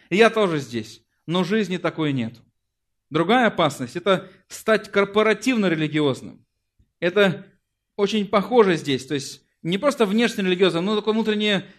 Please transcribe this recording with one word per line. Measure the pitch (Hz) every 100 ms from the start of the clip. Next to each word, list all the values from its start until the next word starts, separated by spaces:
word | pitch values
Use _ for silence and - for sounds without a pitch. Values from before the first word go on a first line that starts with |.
| -
и | 185
я | 220
тоже | 220 202 156
здесь, | 127 120 107 - _ _ -
но | 175
жизни | 180 220 190 175
такой | 165 156 156
нет. | 135 113 - _ _ _ _ _ _ -
Другая | 156 170 247 226
опасность — | - 160 135 123 175
это | 202 185 - - _
стать | - - 214 214
корпоративно | 202 196 202 214 214 254 247 190
религиозным. | 160 156 151 147 123 90 - _ _ _ _ _ _
Это | 170 185 196 - - _ _ _ _ -
очень | 202 214 196
похоже | 214 190 247 202 160
здесь, | 135 131 -
то |
есть | 143 - - _ _
не | 165 196
просто | 285 277 214
внешне | 214 233 233
религиозным, | 190 180 190 165
но | 185 214
такую | 208
внутреннюю | 214 220 208 214 196 -